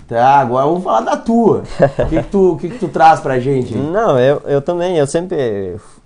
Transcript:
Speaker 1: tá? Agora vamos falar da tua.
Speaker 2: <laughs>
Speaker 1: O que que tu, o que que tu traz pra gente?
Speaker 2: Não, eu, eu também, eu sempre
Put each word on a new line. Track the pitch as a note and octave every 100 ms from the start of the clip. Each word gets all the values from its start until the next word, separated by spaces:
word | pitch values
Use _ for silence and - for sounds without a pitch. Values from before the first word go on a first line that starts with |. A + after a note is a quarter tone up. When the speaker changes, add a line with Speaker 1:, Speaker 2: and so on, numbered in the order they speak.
| -
Speaker 1:
tá? | A#2 C3 C#3
Agora | B2+ B2+ C#3+
vamos | F3
falar | F#3 A3
da | A#3 D4
tua. | B3+ A#3 A3 A#2 - -
Speaker 2:
<laughs> | C#3 - A#2+
Speaker 1:
O |
que | D#3+
que | -
tu, | G3 F#3
o | D#3
que | E3+
que | B3
tu | E3+
traz | E3 E3 D3+
pra | C#3+ C3
gente? | B2 C3+ B2 G#2+
Speaker 2:
Não, | D3 F#3+ A3+ C3+
eu, | B2+ C#3+ -
eu | C#3+
também, | C#3 F3 F3 F3
eu | C#3
sempre | E3+ F3+ E3 B2 G2+ F#2+ F2+ - -